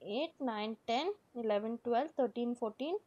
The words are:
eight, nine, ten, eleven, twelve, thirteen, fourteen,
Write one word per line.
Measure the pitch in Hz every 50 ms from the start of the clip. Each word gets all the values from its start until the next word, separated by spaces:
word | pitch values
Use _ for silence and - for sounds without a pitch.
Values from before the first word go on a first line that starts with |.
| -
eight, | 180 208 240 302 330 - -
nine, | 285 247 220 208 208 220 226 - _ -
ten, | 233 247 302 370 415 - _ _ -
eleven, | 247 233 220 208 202 214 220 233 240 -
twelve, | 247 240 226 285 320 -
thirteen, | - 262 240 - 240 240 240 240
fourteen, | 240 - 220 214 - 254 302 359 427 -